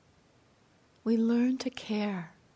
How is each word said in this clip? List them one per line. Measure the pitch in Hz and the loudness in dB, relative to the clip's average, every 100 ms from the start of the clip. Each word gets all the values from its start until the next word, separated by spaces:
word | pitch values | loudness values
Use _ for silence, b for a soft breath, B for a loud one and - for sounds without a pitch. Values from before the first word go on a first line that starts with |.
| _ _ _ _ _ _ _ _ _ _ | _ _ _ _ _ _ _ _ _ _
we | 220 226 | 0 2
learn | 226 233 247 262 | 4 2 2 0
to | 262 | -4
care | - - 208 208 190 160 - _ | -8 -6 -2 -2 -4 -8 -14 _